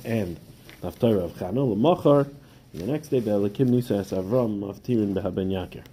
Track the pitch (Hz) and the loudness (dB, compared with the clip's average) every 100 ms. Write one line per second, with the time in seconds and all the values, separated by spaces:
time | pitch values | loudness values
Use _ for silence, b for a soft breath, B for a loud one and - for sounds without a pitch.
0 | 123 113 92 82 - B B - 92 - | -4 -2 -2 -6 -14 B B -12 -10 0
1 | 120 104 85 - 92 110 139 101 143 180 | 2 2 0 -6 -6 -2 0 2 2 4
2 | 156 143 139 - B B B - 92 147 | 4 4 2 -6 B B B -10 -6 -4
3 | - 131 107 104 101 104 131 123 120 101 | -2 0 2 0 0 2 2 2 2 -2
4 | 95 95 92 127 117 104 101 98 - 120 | 0 -4 0 0 0 -2 -6 -8 -2 0
5 | 104 95 95 95 95 95 90 - - | 0 0 -2 -2 -2 -2 -6 -12 -18